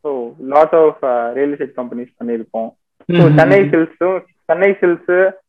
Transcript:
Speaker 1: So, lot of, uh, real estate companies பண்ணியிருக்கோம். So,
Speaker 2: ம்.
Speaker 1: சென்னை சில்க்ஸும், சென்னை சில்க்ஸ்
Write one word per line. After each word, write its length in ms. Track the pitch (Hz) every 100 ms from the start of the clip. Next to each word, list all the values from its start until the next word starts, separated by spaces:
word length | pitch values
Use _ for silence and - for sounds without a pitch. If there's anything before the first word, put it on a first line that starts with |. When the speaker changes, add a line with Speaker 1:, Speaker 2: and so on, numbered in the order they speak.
Speaker 1:
So, 300 | 151 135 117 - 131
lot 240 | 143 156
of, 220 | 165 156 151
uh, 360 | 135 120 117 127
real 140 | 143
estate 200 | 143 135
companies 320 | - 123 120 123 _
பண்ணியிருக்கோம். 460 | 120 117 110 113 113 _ _ _ - 175
So, 120 | 165
Speaker 2:
ம். 80 | 147
Speaker 1:
சென்னை 240 | 160 196
சில்க்ஸும், 640 | 147 165 160 _ 175 185 - _
சென்னை 260 | - 165 196
சில்க்ஸ் 640 | 196 175 175 175 180 190 190